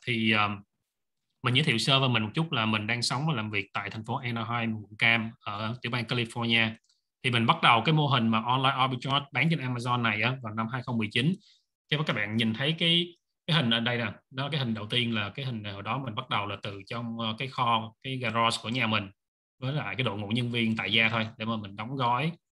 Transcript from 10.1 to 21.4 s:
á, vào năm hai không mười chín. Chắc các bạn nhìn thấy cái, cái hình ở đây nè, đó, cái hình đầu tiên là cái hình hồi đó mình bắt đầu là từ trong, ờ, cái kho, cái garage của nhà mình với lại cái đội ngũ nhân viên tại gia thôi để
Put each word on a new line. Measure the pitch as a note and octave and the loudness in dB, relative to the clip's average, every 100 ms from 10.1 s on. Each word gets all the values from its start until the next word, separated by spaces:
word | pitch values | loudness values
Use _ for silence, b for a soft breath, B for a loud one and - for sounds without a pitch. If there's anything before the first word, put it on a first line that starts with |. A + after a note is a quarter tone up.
| G#2+ | 2
á, | A#2 C3+ | 0 -2
vào | A2+ | -4
năm | G#2+ A2+ | -4 -4
hai | B2+ | -4
không | A#2+ A#2 | -2 -2
mười | G#2+ | 0
chín. | A#2+ C#3+ F#3+ b b b _ - | 2 2 0 b b b _ -4
Chắc | D3+ D#3 | -2 0
các | A#2 | -2
bạn | G#2 A2 | 0 0
nhìn | A2+ | 0
thấy | A2 C#3+ D#3+ | 0 -2 0
cái, | E3+ E3+ F3 - _ _ - | 2 2 0 -8 _ _ 0
cái | D#3+ | 2
hình | A#2+ | 2
ở | A#2 | 2
đây | A#2 A#2+ | 0 -2
nè, | A2 - _ | -4 -8 _
đó, | C3 C#3 | -8 -6
cái | D3 | -4
hình | A#2+ | -2
đầu | A2 G#2 | -4 -2
tiên | A#2 A#2 | -2 0
là | A2 G2+ | -2 -4
cái | A#2 | -6
hình | C3 A2+ | -8 -8
hồi | G#2 G2 | -8 -8
đó | G2+ C3 | -6 -6
mình | B2+ | -6
bắt | G#2+ G#2+ | -8 -4
đầu | A#2 G2+ | -2 -2
là | G2 | -6
từ | A2 G2 F#2+ | -10 -12 -10
trong, | A#2 A#2 A#2 | -8 -8 -6
ờ, | A2+ A2 | -4 -4
cái | C3+ | -6
kho, | C3+ A#2+ A2+ A2 - | -2 0 0 -2 -10
cái | C3+ C3 | -10 -4
garage | A#2 A2+ A#2 A2+ | -2 0 0 -2
của | A2+ | -4
nhà | B2+ A2+ | -2 0
mình | G#2+ G2 - _ _ _ _ | 0 -2 -12 _ _ _ _
với | B2+ | -4
lại | D3 G2+ F#2+ | -4 -4 -2
cái | |
đội | B2 G#2 | -2 -2
ngũ | G2+ | -2
nhân | A#2 A#2+ | -2 0
viên | A#2+ A2+ A2 | 0 0 0
tại | F#2+ | 2
gia | A2+ A2+ | 4 4
thôi | A2+ G#2+ | 2 -2
để | - | -4